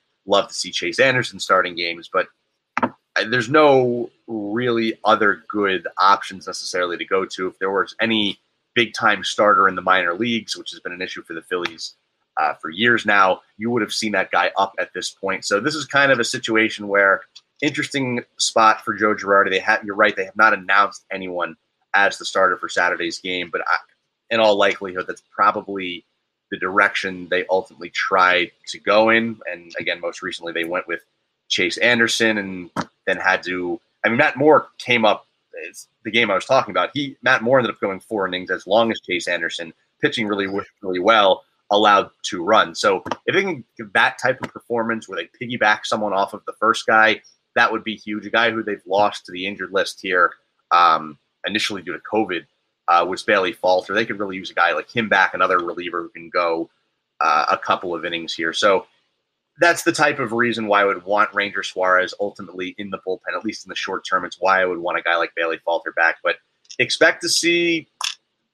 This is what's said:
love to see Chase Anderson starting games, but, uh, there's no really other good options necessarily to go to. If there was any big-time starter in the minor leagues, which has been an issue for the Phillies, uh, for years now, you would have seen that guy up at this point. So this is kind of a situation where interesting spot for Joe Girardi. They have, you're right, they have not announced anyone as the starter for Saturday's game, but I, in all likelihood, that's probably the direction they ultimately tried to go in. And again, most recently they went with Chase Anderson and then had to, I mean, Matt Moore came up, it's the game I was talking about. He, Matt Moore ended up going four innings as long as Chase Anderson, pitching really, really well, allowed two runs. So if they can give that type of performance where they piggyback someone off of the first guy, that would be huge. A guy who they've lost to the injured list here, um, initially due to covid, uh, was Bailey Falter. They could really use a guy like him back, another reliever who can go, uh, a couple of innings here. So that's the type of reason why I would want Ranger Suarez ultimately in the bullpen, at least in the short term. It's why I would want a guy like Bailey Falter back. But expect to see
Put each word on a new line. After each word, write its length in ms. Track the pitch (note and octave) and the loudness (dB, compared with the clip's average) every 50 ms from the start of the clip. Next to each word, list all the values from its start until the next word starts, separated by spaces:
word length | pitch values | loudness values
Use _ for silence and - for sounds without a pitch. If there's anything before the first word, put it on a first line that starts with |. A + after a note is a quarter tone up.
| _ _ _ _ _ | _ _ _ _ _
love 240 | G2 G2+ G2 F#2 - | 0 0 0 0 0
to 40 | - | -6
see 180 | - - F#2 | -10 -10 -8
Chase 280 | - - F2+ F2 E2 - | -8 -6 -6 -4 0 2
Anderson 400 | B2+ C3+ B2+ B2+ A#2 - G2+ F#2 | 2 2 2 0 -2 -4 -8 -8
starting 360 | - - G2 F#2 F2+ F2+ F2 | -2 0 2 2 2 0 -4
games, 340 | E2 E2+ E2+ E2+ E2 E2 - | -6 -6 -6 -6 -8 -10 -4
but, 160 | - F#2 F2+ - _ _ _ _ _ _ _ _ _ - | -2 -2 -2 -2 _ _ _ _ _ _ _ _ _ -6
uh, 80 | - - - _ _ _ _ - G2+ A2 | -6 -6 -6 _ _ _ _ -4 -2 0
there's 180 | A#2+ B2+ A2 A#2 | 0 -2 0 2
no 640 | D3 D#3 D3+ D3 C3+ C3 B2+ B2 A#2+ A#2+ A#2 - - _ _ - | 4 6 6 8 6 6 4 2 0 -2 -4 -8 -10 _ _ -10
really 720 | A2+ A2 G2+ G2+ G#2 A#2+ B2 B2 A#2 A#2 A2+ A2 A2 - - | -8 -8 -6 -4 -4 -2 -2 0 0 0 0 -2 -4 0 2
other 400 | G#2 A2 G#2 G#2+ G2+ F#2 D#2+ - - | 2 4 4 4 2 0 0 -4 -8
good 400 | - G#2 G2+ G2 F#2+ F2+ E2+ - - - | -4 -2 0 0 0 -2 -4 -6 -2 2
options 500 | F#2+ G2 G2 F#2+ - - F#2+ F#2 - F#2+ | 4 4 4 4 2 -4 -12 -12 -12 -12
necessarily 500 | F2+ - - - - F2+ F2+ F2 E2+ D#2 | -12 -10 -10 -6 -4 -4 -2 -2 -4 -6
to 80 | E2 | -4
go 180 | - F#2+ F#2+ F#2+ | -2 -2 -2 -2
to. 240 | F#2 - - F#2 F#2 | -4 -6 -6 -8 -8
If 100 | - _ | -6 _
there 120 | F#2+ F#2+ | -4 -2
was 240 | G2 F#2+ F2+ - - - | 0 -2 -2 -4 -4 -4
any 380 | A2 A2+ A2+ A2 G#2 G2 F#2+ - _ _ _ _ _ _ _ | -2 0 0 0 -2 -2 -4 -8 _ _ _ _ _ _ _
big-time 500 | B2 A#2 G#2+ - - A#2+ A2 G#2 F#2+ F#2 | -2 -2 -2 -2 0 0 0 0 0 -2
starter 440 | - - - G#2+ G#2 G2+ G2 G2 F#2+ | -4 -2 2 4 4 4 4 4 2
in 80 | F#2 | 0
the 60 | F2+ | 0
minor 320 | F2+ F#2 F#2 F#2 F2 F2 F2 | 0 0 2 2 2 0 -2
leagues, 420 | F#2 A#2 A#2+ A#2 A2 G#2 - - | -2 -2 -4 -4 -4 -6 -8 -10
which 160 | - - - | -12 -12 -14
has 80 | - A2 | -18 -16
been 120 | - F#2 | -14 -14
an 100 | F2 F2+ | -12 -10
issue 220 | F#2 - - E2+ D#2+ | -10 -10 -10 -14 -14
for 100 | - E2+ | -14 -14
the 80 | D#2+ | -14
Phillies, 520 | - _ F2+ F2+ F2 E2 E2 D#2+ - - - _ _ _ _ _ _ _ _ | -10 _ -6 -4 -4 -6 -8 -10 -16 -16 -16 _ _ _ _ _ _ _ _
uh, 180 | - D#2 D2+ C#2+ | -4 -2 -2 -4
for 140 | - - D#2+ | -6 -10 -10
years 360 | D#2+ F#2+ A2+ A#2+ A#2 G#2+ - | -4 0 2 2 2 2 2
now, 360 | G#2+ G#2 G2+ F#2+ F#2+ F#2 - - _ _ - | 2 4 4 6 4 4 2 -2 _ _ -8
you 140 | G#2+ A#2 | -6 -2
would 100 | A#2+ A#2 | -2 -2
have 120 | G#2+ G2 - | -2 -2 -4
seen 180 | - A2 G#2+ | -4 -4 -2
that 180 | G2+ F#2+ F#2 - | -2 -2 -2 0
guy 220 | - F2+ F2 F2+ - | 0 0 0 0 0
up 200 | F#2+ G2 - - - | 0 -2 -2 -2 -6
at 160 | F2+ - - | -8 -6 -8
this 160 | F#2 F2+ - | -8 -10 -10
point. 360 | - _ - F#2+ F#2+ F2+ - | -10 _ -6 -6 -6 -4 -4
So 140 | - G2+ G2+ | -2 -2 -2
this 140 | A2+ D3+ D3+ | 0 -2 -4
is 120 | D#3 C3+ | -6 -6
kind 260 | - - C#3 C#3 C#3 | -2 0 2 4 4
of 80 | C3 A#2 | 4 2
a 40 | A#2 | 0
situation 640 | - - A#2+ - - A2 A2 A2+ A2 - - G#2 G2+ | -2 -4 -6 -4 -2 0 2 2 0 -2 -6 -6 -2
where 340 | G2 G2+ G2 G2 F#2+ F#2 - _ _ - - _ _ _ | 2 4 4 4 4 2 -2 _ _ -20 -20 _ _ _
interesting 600 | C#3 D3+ C#3 D3 C#3 - - C#3 C3+ B2+ B2 A#2+ - - _ - | -4 -4 -4 -4 -6 -6 -4 -4 -4 -4 -4 -6 -6 -8 _ -6
spot 480 | - - - A#2 A2 A2 G#2+ - - | -4 0 2 4 6 6 4 4 0
for 80 | - G#2+ | -6 -2
Joe 220 | F#2+ G#2+ G#2+ G#2 | 0 0 0 0
Girardi. 340 | G2 G2 G2 G2 G2 G2+ F#2+ | 0 0 2 4 4 4 4
They 100 | F#2+ F#2 | 2 0
have, 240 | - G#2+ A2 G2+ A2 | 2 0 0 0 -2
you're 120 | G2+ G2 | -4 0
right, 200 | G#2 G#2+ G#2+ G2+ | 2 2 2 2
they 100 | G2+ F#2+ | 0 -4
have 100 | F#2+ - | -4 0
not 180 | G#2 A2 A2 G#2 | 4 4 4 4
announced 520 | F#2+ F2+ F#2 G2 G2+ G2+ G2 - - - _ | 2 0 2 4 4 4 2 0 -8 -14 _
anyone 460 | F#2+ F#2+ F#2+ F#2 F2 F2 E2+ E2 D#2+ - _ _ _ _ _ _ - | -10 -8 -8 -6 -4 -4 -4 -6 -6 -12 _ _ _ _ _ _ 2
as 240 | G2 G2+ F#2+ - - | 2 4 2 2 -2
the 60 | E2+ | -8
starter 300 | - - G2 F#2+ F#2 F2+ | -6 0 2 2 2 2
for 140 | F2 F2 F2 | -2 -6 -6
Saturday's 480 | - F#2+ F2 F2 F2+ E2+ F2 E2+ E2+ - | -4 -2 0 0 0 -2 -4 -6 -6 -8
game, 320 | - F#2+ F2+ F2+ F2 E2+ | -8 -6 -6 -6 -6 -6
but 120 | E2+ F2+ - - | -6 -6 -4 -2
I, 100 | F2 - - _ _ _ _ _ _ _ _ - | -4 -4 -4 _ _ _ _ _ _ _ _ -4
in 100 | A#2 A2+ | 0 2
all 160 | A2 G#2+ G2+ G2+ | 4 4 4 4
likelihood, 480 | G2+ G2+ F#2+ - G2+ F#2+ F2+ F#2 F2+ - | 2 2 0 -2 -6 -8 -8 -8 -8 -8
that's 160 | F2+ - _ _ | -10 -14 _ _
probably 720 | _ - G2+ G#2 G#2 G#2+ F#2 G2 G2 G2 F#2 F2+ F2 E2 - _ _ _ _ _ _ _ _ _ | _ 2 2 2 2 2 -2 -8 -8 -8 -6 -8 -8 -10 -14 _ _ _ _ _ _ _ _ _
the 60 | G2+ E2+ | -8 -6
direction 720 | F2 F#2 F#2+ G2+ G2+ G2 - - - F#2+ F#2 F2+ F2+ E2 | -6 -2 2 2 2 2 2 -2 -4 -6 -6 -8 -6 -4
they 160 | F2+ F2+ F2 - | -2 -2 0 0
ultimately 400 | F#2 F#2 F2+ - E2 - F2 F2 | -2 -2 -2 -4 -10 -16 -16 -10
tried 600 | - - - - F#2+ F#2+ F2+ F2+ F2+ F2+ F2 E2 - _ _ - | -6 -6 -2 0 2 4 4 4 4 2 0 -2 -6 _ _ -16
to 100 | - - | -16 -6
go 320 | - G2 G2+ G#2+ A2 A2+ | -2 2 4 6 6 6
in. 320 | A2+ A2+ A2+ A#2 A2+ G#2+ - - | 4 4 2 0 -4 -8 -10 -12
And 220 | F2 F2 F2 E2+ - F2 | -12 -12 -14 -14 -12 -8
again, 200 | E2 F2 F2 E2+ | -6 -4 -4 -4
most 220 | E2+ E2+ - - | -6 -8 -8 -8
recently 320 | F#2+ F2+ E2+ - E2+ E2+ D#2+ | -8 -10 -10 -10 -10 -8 -6
they 120 | E2+ E2 | -4 -4
went 220 | E2 F2 F2+ - E2+ | -4 -4 -4 -4 -6
with 140 | E2+ - - _ _ _ _ _ _ _ _ - | -8 -8 -10 _ _ _ _ _ _ _ _ -6
Chase 280 | - - F#2 F2 - - | -2 -2 0 -2 0 0
Anderson 600 | G#2+ A#2+ B2 A#2 A#2 A2 - - A#2 A2 A2 G#2 | 2 2 4 4 2 2 2 2 0 2 0 0
and 320 | G2 F#2+ F#2+ F2+ F2 E2+ _ - - - _ _ _ G2 | -4 -6 -8 -10 -12 -10 _ -10 -10 -10 _ _ _ -4
then 100 | F#2 F2 | -4 -2
had 240 | F2 F#2 F#2 F#2 - | 0 0 0 0 -2
to, 380 | F2+ F2+ F2+ F2+ F2+ E2+ - _ _ _ _ - | -4 -6 -4 -4 -4 -6 -8 _ _ _ _ -2
I 40 | G#2+ | 0
mean, 80 | A2+ B2+ | 2 2
Matt 200 | D3+ D3 - C3+ | 2 2 2 2
Moore 300 | C#3+ D#3 D3 B2+ - - _ - | 4 6 6 6 4 0 _ -10
came 260 | - - A#2+ A#2 A2 | -2 0 2 4 4
up, 220 | G#2 G2 - - _ _ _ _ _ - | 4 2 2 -2 _ _ _ _ _ -18
it's 340 | E2+ D#2 F2+ G#2 - - _ _ _ - | -16 -16 -16 -16 -20 -20 _ _ _ -10
the 80 | A2+ | -4
game 180 | G2+ A#2 A#2 G#2 | 0 0 2 2
I 60 | G2 | 0
was 100 | F#2 - | 0 0
talking 260 | - C3 C3+ G#2+ G#2 | 2 2 2 2 0
about. 200 | F#2 F2+ F2 - - | 0 -2 -2 -2 -2
He, 240 | C#3 C#3+ C3+ - - - | -6 -6 -6 -8 -4 0
Matt 180 | B2+ C3 A2+ | 0 0 2
Moore 160 | A2+ A#2 C3+ C3 | 2 2 2 2
ended 160 | A#2 G#2 - | 2 0 -2
up 80 | - | -4
going 180 | A2+ G2+ F#2+ F#2 | -4 -4 -4 -6
four 280 | - - A2+ G#2 F#2+ F#2 | -8 -6 -4 -2 -2 -2
innings 240 | F2+ F2+ F#2 F2 | -4 -6 -6 -6
as 160 | F#2 F2+ - F2 | -6 -6 -2 2
long 240 | F#2+ A2+ A#2 A2+ | 2 4 4 2
as 80 | G2+ - | 0 -4
Chase 260 | - - F2+ F2 - F2+ | -4 -4 -4 -4 -2 -4
Anderson, 460 | F2 E2+ E2 E2 - - E2+ D#2+ - _ _ _ _ _ | -4 -4 -4 -6 -6 -8 -10 -12 -14 _ _ _ _ _
pitching 280 | - C#3+ - B2 A2 G#2 | -4 -4 -2 -4 -4 -2
really, 200 | G#2 G2 G2 F#2+ G2 G2 F#2+ - _ _ | -2 -2 -4 -4 -4 -6 -8 -10 _ _
really 180 | G#2 F#2+ F2+ F2+ | -8 -6 -4 0
well, 440 | F2+ G#2+ A2+ G#2+ G2+ F#2+ F2+ - - _ _ _ _ - | 2 4 4 6 6 4 4 2 -2 _ _ _ _ 0
allowed 400 | G2+ G#2 G#2+ G#2 G2+ G2 F#2+ - - _ | 2 4 4 6 6 4 4 0 -6 _
two 220 | - - G#2 F2+ E2 | -12 -10 -8 -6 0
runs. 360 | F#2+ A2 G#2 F2 E2 E2 - | 2 4 4 4 2 -2 -2
So 240 | - G#2 F#2+ F2+ - - - - _ | 0 0 0 0 -2 -6 -10 -6 _
if 80 | A2+ - | -2 -2
they 80 | F#3 | 0
can 240 | G3 G3 E3 B2+ - _ _ | -2 -2 -4 -8 -10 _ _
give 160 | - A2+ G2+ - | -16 -14 -4 0
that 260 | A2+ A#2+ C3 - - | 0 0 0 0 -2
type 200 | - A#2+ B2+ - | -2 -2 -2 -2
of 120 | - - - | -6 -14 -14
performance 560 | G#2 - - A#2+ A#2 A2+ A#2 A2+ A2+ A2 - | -16 -10 -4 -4 -2 -2 -2 -4 -6 -6 -8
where 80 | F#2+ F#2 | -8 -8
they 280 | A2+ - _ _ B2+ | -10 -10 _ _ -10
piggyback 400 | A#2 B2 A2 A2 G#2+ G#2+ - - | -10 -4 0 2 2 2 0 -2
someone 280 | - A#2 A2 G#2+ G#2 F#2+ | -4 -4 -4 -2 -2 0
off 200 | G2 G2 - - | 0 -2 -2 -4
of 120 | G2+ - | -8 -12
the 80 | - - | -14 -6
first 320 | _ G#2+ A2+ A2+ - - | _ 2 2 2 2 0
guy, 380 | - A2+ A2 A2 A2 G#2 - - _ _ _ _ _ _ | 2 4 6 6 4 4 0 -4 _ _ _ _ _ _
that 160 | A#2+ A#2+ G2+ | 0 0 2
would 120 | A2+ G#2 G2 | 0 -2 -6
be 120 | A2+ G#2 | -8 -10
huge. 300 | F#2 - G#2+ G#2 G#2+ F#2+ G2+ | -10 -10 -10 -8 -8 -6 -2
A 20 | |
guy 220 | A2+ A2+ A#2 A2+ | 0 2 2 2
who 100 | A2 A2+ | 0 -2
they've 240 | G#2+ G#2 G2+ - _ | -4 -6 -6 -8 _
lost 400 | F2+ F#2+ G2+ G#2 G2+ - - - | -2 2 2 2 2 0 -4 -10
to 60 | - | -14
the 160 | F2+ F2+ F#2 G2 | -10 -8 -8 -8
injured 260 | G#2 F#2 F#2+ F2+ F#2+ | -8 -8 -8 -4 -2
list 260 | G2 F2+ - - - | -2 -2 -2 -4 -8
here, 340 | - F#2+ F#2 F2+ E2+ E2 - - _ _ _ _ _ _ | -6 -2 2 2 2 2 0 -4 _ _ _ _ _ _
um, 480 | F2 E2+ E2+ E2+ D#2+ D#2 D#2 D#2 D2+ - _ _ _ _ - | 4 4 6 6 4 2 0 -6 -14 -18 _ _ _ _ -8
initially 360 | F#2 G2 G#2+ - - G#2 F#2+ | -4 -4 -4 -4 -4 -6 -8
due 120 | E2 F2 D#2+ | -8 -10 -12
to 60 | D2+ | -12
covid, 460 | - - G#2+ G#2+ A2 F#2 F2+ E2 - _ _ _ _ _ _ _ _ - | -8 -4 -2 -2 0 -2 -4 -6 -8 _ _ _ _ _ _ _ _ 2
uh, 160 | F#3+ F#3 F3 | 4 4 4
was 180 | F3+ F#3+ - - | 2 -2 -4 0
Bailey 280 | - G#2+ G2+ F#2+ F2+ | 0 2 2 2 0
Falter. 440 | E2+ - - F2+ F#2 F#2 F2+ - G2 | -2 -2 0 2 2 2 0 -2 -2
They 100 | G#2+ A#2 | -2 -2
could 140 | A2 G#2+ G2 | -2 -4 -6
really 180 | G#2 F#2+ F#2 F#2+ | -8 -8 -8 -10
use 140 | F2+ - | -12 -8
a 20 | - | -2
guy 200 | F2+ E2+ E2+ D#2+ | 0 0 0 0
like 220 | D#2 - - - | -2 -4 -4 -4
him 140 | A#2+ A2 G2+ | -4 0 2
back, 240 | G2+ F#2+ F#2 - - | 4 4 4 2 2
another 240 | F2+ F#2 F#2 F#2 F2+ | 2 2 4 4 2
reliever 460 | F2 E2+ E2+ F2 F2 E2+ F2 F2 E2+ | 0 -2 -6 -6 -8 -6 -6 -6 -8
who 60 | D#2+ | -8
can 200 | - E2 E2+ E2 | -12 -16 -14 -6
go, 400 | E2 F2+ F2 E2+ E2 E2 E2 - _ _ _ _ _ _ _ _ _ - | -2 0 0 0 0 -2 -4 -6 _ _ _ _ _ _ _ _ _ -2
uh, 280 | D2+ D#2+ D2+ D#2 - - | 0 2 2 2 2 2
a 80 | F#2+ - | 0 0
couple 380 | - G#2 G2 - - F2+ E2+ | 0 0 -2 -2 -2 -4 -6
of 100 | D#2+ D#2+ | -6 -6
innings 280 | F2 E2+ E2+ E2 D#2 - | -6 -6 -6 -8 -8 -8
here. 200 | - D#2+ E2 D#2+ | -6 -4 -4 -2
So 320 | - G#2+ G#2 G2 F2+ - - _ _ _ _ _ _ _ _ _ _ _ _ _ - | 0 2 2 2 2 0 -4 _ _ _ _ _ _ _ _ _ _ _ _ _ 0
that's 220 | E3+ E3+ E3+ E3 | 2 2 2 2
the 100 | - E3+ | 0 -2
type 280 | E3 - D3 D3 C#3+ C#3 | 0 2 2 0 0 0
of 140 | C3+ G#2+ A2+ | -4 -4 -2
reason 340 | A#2 A#2+ A#2 A2 A2+ A2 G#2 | 0 0 0 0 -2 0 2
why 140 | G2+ G2+ | 2 4
I 40 | G2+ | 4
would 180 | G2 F#2+ F2+ F2 | 2 0 -2 -4
want 300 | F#2 G#2 G#2 G#2+ G2+ - | -2 0 2 0 0 0
Ranger 300 | G2+ G2+ G2+ G2+ G2 F#2+ | -2 -4 -2 -4 -6 -8
Suarez 500 | - - F#2+ F#2 F#2 F#2 F#2 F#2 F2 - - | -6 -4 -2 0 2 4 2 2 0 -4 -6
ultimately 560 | G2+ G2+ - - G2 E2+ F2 F#2 F#2 F#2 F2+ - | -6 -6 -6 -10 -14 -14 -12 -10 -10 -10 -10 -10
in 140 | G2+ G2+ | -12 -10
the 80 | F#2+ - | -12 -10
bullpen, 360 | - F#2 F#2 F2+ - F2+ F2+ | -8 -6 -8 -6 -6 -8 -8
at 80 | F2+ F2 | -6 -6
least 220 | G#2+ G2 - - | -6 -8 -8 -12
in 40 | F#2+ | -12
the 60 | F2+ | -10
short 300 | - - G2 F#2+ F2 - | -8 -6 -6 -6 -8 -4
term. 180 | - F#2+ F#2 F2 | -4 -2 -2 -2
It's 160 | E2+ - - | -4 -6 -2
why 220 | - G2 F#2+ F#2 | 0 2 2 2
I 40 | F#2 | 2
would 120 | F#2 F2+ E2+ | 0 -2 -4
want 220 | E2+ F2 E2+ E2+ | -4 -4 -4 -2
a 20 | |
guy 160 | E2 E2+ E2+ E2+ | 0 0 0 0
like 160 | E2 E2 - | 0 -2 -2
Bailey 220 | E2+ E2 E2 E2 D#2+ | -4 -4 -4 -4 -4
Falter 340 | - E2 E2+ E2 - D#2+ | -4 -4 -4 -2 -4 -4
back. 260 | - E2+ E2 D#2+ D#2 - - | -2 0 2 2 0 0 -2
But 140 | F2 E2+ - _ _ _ _ _ - - - | -4 -4 -4 _ _ _ _ _ -10 -6 -4
expect 460 | B2 B2+ - - D#3+ E3 E3+ - - | -2 -2 0 2 2 2 2 0 -2
to 60 | E3 | -4
see 580 | - - - E3+ E3+ E3+ E3+ E3+ E3 D#3+ D3 - _ - - - - - _ _ _ _ _ _ | -2 0 0 2 2 2 2 0 0 -2 -4 -8 _ -10 -10 -10 -10 -10 _ _ _ _ _ _